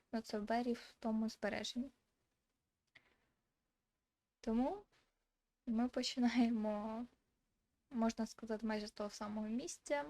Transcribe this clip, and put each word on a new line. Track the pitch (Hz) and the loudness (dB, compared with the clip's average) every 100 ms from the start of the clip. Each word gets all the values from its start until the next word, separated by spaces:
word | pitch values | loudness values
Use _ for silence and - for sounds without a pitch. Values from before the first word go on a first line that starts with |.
| _ | _
Not | 226 226 | -6 -2
So | 214 208 | -4 0
Berry | 233 247 | 0 2
в | 233 - - | -2 -4 -6
тому | 233 220 220 | -2 0 0
збереженні. | - 208 214 214 247 269 - _ _ _ _ _ _ _ _ _ - _ _ _ _ _ _ _ _ _ _ _ _ _ _ | -2 -2 -2 -4 -4 -6 -8 _ _ _ _ _ _ _ _ _ -20 _ _ _ _ _ _ _ _ _ _ _ _ _ _
Тому | - 226 262 392 403 _ _ _ _ _ _ _ - | 0 2 2 0 -10 _ _ _ _ _ _ _ -2
ми | 220 247 | 2 2
починаємо, | 262 247 - 240 240 233 233 214 208 214 220 247 _ _ _ _ _ _ _ _ | 2 -2 4 4 6 6 4 0 0 -2 -6 -8 _ _ _ _ _ _ _ _
можна | 254 226 - 220 | 2 2 2 -4
сказати, | - 220 220 220 | -6 -6 -4 0
майже | 214 208 | -2 -4
з | |
того | - 208 | -6 -6
самого | - 208 214 214 | -6 -6 -4 -2
місця, | 233 330 - - 285 294 | -4 -4 -10 -2 -2 -2